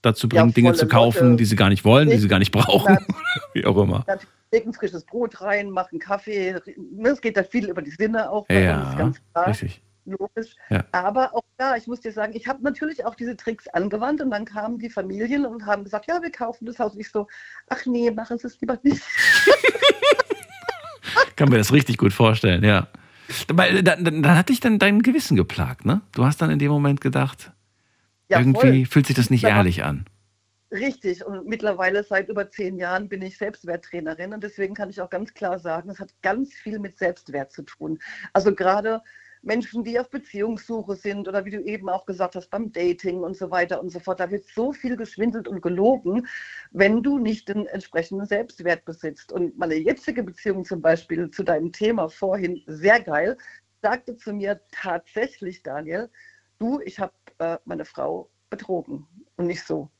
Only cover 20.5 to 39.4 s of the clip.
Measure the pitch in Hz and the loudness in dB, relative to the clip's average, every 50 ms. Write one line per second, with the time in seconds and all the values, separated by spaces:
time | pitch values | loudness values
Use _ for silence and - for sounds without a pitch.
20.5 | 762 762 719 - 784 679 605 659 622 494 - - - 466 523 - - - 147 139 | -20 -12 -10 -10 -10 -10 -14 -16 -18 -14 -12 -2 2 2 2 2 2 2 4 6
21.5 | - 113 104 - 127 147 131 - 117 - - 101 95 - 120 110 110 - - 101 | 6 4 4 6 4 4 4 4 0 2 2 2 4 6 4 4 4 4 4 2
22.5 | 90 87 101 107 104 92 - - - - _ _ _ - - - - - - - | 4 6 6 6 4 4 2 -2 -12 -20 _ _ _ -20 -16 -12 -10 -10 -4 2
23.5 | - 175 180 180 185 196 185 175 160 170 180 165 156 160 147 - 175 156 185 - | 4 4 6 6 4 6 6 4 4 4 0 0 2 4 6 6 6 6 6 2
24.5 | 262 - - 240 220 202 190 202 208 208 233 254 262 311 - - 156 98 85 - | 0 2 2 2 4 4 4 4 4 4 4 4 2 2 2 2 2 2 2 0
25.5 | - - - - 131 _ - - 151 208 - _ - 123 123 139 147 - 170 160 | -2 -6 -6 -6 -6 _ -2 0 0 0 -2 _ -2 0 2 2 2 0 0 0
26.5 | 156 147 143 143 147 147 143 143 143 139 - - 139 135 135 139 - - - - | 0 0 0 2 2 2 2 2 0 0 -2 -2 0 0 -2 -2 -6 -12 -20 -20
27.5 | _ _ _ _ _ _ _ _ _ _ _ _ _ _ _ _ 190 131 123 135 | _ _ _ _ _ _ _ _ _ _ _ _ _ _ _ _ 2 4 6 6
28.5 | 131 220 254 131 131 131 127 - - 151 135 - 131 131 120 - 131 117 113 110 | 4 6 6 6 6 6 2 2 2 2 2 2 2 2 2 4 4 4 4 4
29.5 | 104 104 98 90 87 - - 73 73 71 92 _ _ _ _ _ _ _ _ _ | 4 6 4 4 2 0 -2 -4 -4 -6 -8 _ _ _ _ _ _ _ _ _
30.5 | _ _ _ _ 196 196 240 277 254 _ - 190 180 180 - 208 196 185 175 208 | _ _ _ _ -8 -4 -4 -4 -4 _ -6 -6 -6 -6 -10 -12 -12 -12 -8 -8
31.5 | 220 220 208 214 190 175 185 185 196 202 208 _ 202 190 196 - 214 202 196 202 | -8 -4 -4 -4 -2 0 -2 0 0 -2 -4 _ -8 -8 -6 -6 -6 -6 -6 -8
32.5 | _ - 202 185 190 175 180 175 185 190 208 190 202 190 185 190 - - 202 214 | _ -8 -8 -6 -6 -6 -6 -4 -4 -4 -6 -8 -10 -10 -10 -12 -10 -8 -8 -8
33.5 | 226 _ - 170 170 170 _ - - 175 160 160 160 160 175 196 214 220 196 202 | -8 _ -10 -10 -10 -10 _ -12 -12 -10 -10 -10 -10 -10 -12 -12 -12 -12 -14 -14
34.5 | - - 196 190 208 208 208 190 202 202 185 180 - 180 214 226 _ - 208 180 | -8 -8 -8 -8 -6 -10 -12 -12 -10 -12 -12 -8 -8 -10 -10 -10 _ -8 -6 -6
35.5 | 180 185 165 175 160 165 170 196 190 - 196 - _ _ - 190 202 247 269 277 | -6 -6 -6 -8 -8 -8 -8 -12 -16 -16 -18 -20 _ _ -2 -2 -2 -2 -4 -8
36.5 | - - - 214 214 208 202 196 _ _ 196 175 175 - _ - 139 143 135 _ | -8 -14 -12 -10 -8 -8 -10 -12 _ _ -4 -4 -4 -4 _ -10 -8 -8 -8 _
37.5 | _ - 139 - - _ 156 160 160 156 - - - - - - _ 196 180 208 | _ -18 -18 -18 -16 _ -8 -8 -8 -8 -10 -18 -16 -16 -18 -2 _ 2 2 2
38.5 | 196 - 185 185 190 208 208 220 226 220 _ - _ - _ _ - _ | 0 2 2 2 2 2 0 -2 -4 -6 _ -16 _ -20 _ _ -20 _